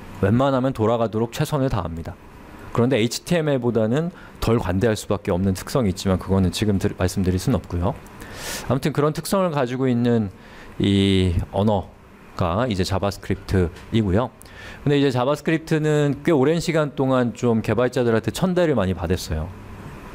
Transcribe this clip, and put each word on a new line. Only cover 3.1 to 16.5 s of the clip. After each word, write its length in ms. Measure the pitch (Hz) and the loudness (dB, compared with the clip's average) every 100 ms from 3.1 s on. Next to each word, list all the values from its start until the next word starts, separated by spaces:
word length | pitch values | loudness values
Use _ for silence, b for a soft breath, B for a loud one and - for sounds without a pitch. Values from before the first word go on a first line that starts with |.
| - - 175 151 135 120 113 110 135 170 B B B | -2 -2 0 2 0 0 0 2 0 -2 B B B
덜 180 | - 117 | 0 0
관대할 360 | 90 95 117 107 | 0 0 0 0
수밖에 360 | - 101 - | -2 -4 0
없는 220 | 90 98 | 0 0
특성이 360 | 95 - 143 104 | -2 -2 0 0
있지만 300 | 87 98 92 | 0 0 0
그거는 320 | - 95 90 | 2 2 2
지금 260 | - 107 98 | 2 0 2
들-, 160 | 101 - | 0 0
말씀드릴 420 | 92 101 92 90 | -2 0 0 0
순 160 | - 107 | 0 -2
없고요. 400 | - 90 95 - B B B B B B - | -2 -2 -2 -4 B B B B B B -2
아무튼 240 | 131 160 | -2 0
그런 220 | 135 151 | 0 0
특성을 360 | 156 - 196 185 | -2 -2 0 0
가지고 360 | 147 120 127 131 | 0 -2 0 0
있는 420 | 120 120 117 101 B B B B - | 2 2 2 0 B B B B -2
이 560 | 101 98 98 95 92 85 - | 2 4 4 4 2 0 -2
언어가 1120 | 95 110 101 - - - - - - 87 95 127 | 0 2 2 -2 -14 -20 -20 -12 -4 0 0 0
이제 160 | 95 | 0
자바스크립트이고요. 1500 | 90 95 101 95 - 98 - 95 85 - - 117 104 92 - - B B B B | -2 0 -2 -4 -6 -6 -2 0 0 -2 -2 0 2 2 0 -6 B B B B
근데 160 | 147 143 | 0 2
이제 100 | 139 | 2
자바스크립트는 1120 | 123 123 147 - 160 160 160 151 151 143 139 - | 2 0 0 0 -2 0 0 2 2 2 0 2
꽤 60 | |
오랜 280 | 151 135 | 4 4